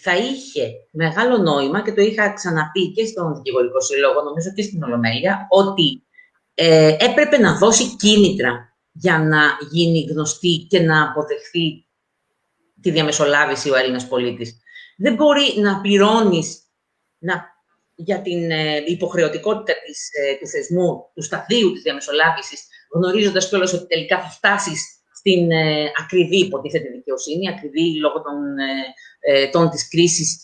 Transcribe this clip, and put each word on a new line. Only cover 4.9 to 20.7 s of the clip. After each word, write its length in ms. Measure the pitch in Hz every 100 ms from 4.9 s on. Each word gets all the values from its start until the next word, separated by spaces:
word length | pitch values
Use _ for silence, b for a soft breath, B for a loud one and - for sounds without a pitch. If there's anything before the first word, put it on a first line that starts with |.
| 120 117 120 175 196 -
ότι, 560 | 185 196 196 269 262 _ b b b _
ε, 420 | - 165 160 156 156
έπρεπε 400 | 240 240 294 285
να 180 | 196 156
δώσει 400 | 208 220 247 -
κίνητρα 800 | 208 214 190 - 127 120 117 _ _
για 260 | - 180 160
να 220 | 156 156 151 - 147
γίνει 360 | 165 170 165 147
γνωστή 560 | 151 151 - 180 160 -
και 100 | 185
να 220 | 165 156
αποδεχθεί 840 | 151 151 151 147 - 170 160 156 _ _ _ _ _ _ _ _ _ _
τη 100 | 185
διαμεσολάβηση 800 | 160 151 - 147 143 147 135 147
ο 40 | 131
Έλληνας 320 | 131 127 -
πολίτης. 480 | 127 123 110 113 - B B B B
Δεν 180 | 214
μπορεί 400 | 226 294 285 220 208
να 240 | 202 196
πληρώνεις 840 | 202 202 202 226 214 165 151 - _ _ _ _ _ _
να, 260 | 170 185 - _ _ _ _
για 260 | - 170 190
την, 300 | 196 175 170
ε, 340 | 160 156 151 151
υποχρεωτικότητα 840 | 175 170 170 170 - 208 208 - 165 -
της, 220 | 147 -
ε, 220 | 147 139
του 140 | 135 180
θεσμού, 640 | 156 135